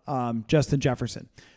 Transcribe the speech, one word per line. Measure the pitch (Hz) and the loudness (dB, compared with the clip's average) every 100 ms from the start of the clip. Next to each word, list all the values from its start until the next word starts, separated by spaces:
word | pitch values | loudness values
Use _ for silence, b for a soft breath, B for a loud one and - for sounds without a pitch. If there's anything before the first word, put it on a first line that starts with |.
| - | -6
um, | 135 120 117 107 | -4 -2 -4 2
Justin | 156 131 143 | 2 4 2
Jefferson. | 131 123 120 - - _ b | 0 0 -4 -8 -16 _ b